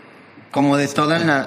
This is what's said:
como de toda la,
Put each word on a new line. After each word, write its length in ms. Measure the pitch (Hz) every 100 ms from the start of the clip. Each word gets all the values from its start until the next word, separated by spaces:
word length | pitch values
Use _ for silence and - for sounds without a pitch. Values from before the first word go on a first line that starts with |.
| - - - - -
como 260 | 143 143 143
de 120 | 143
toda 320 | - 151 165
la, 220 | 165 143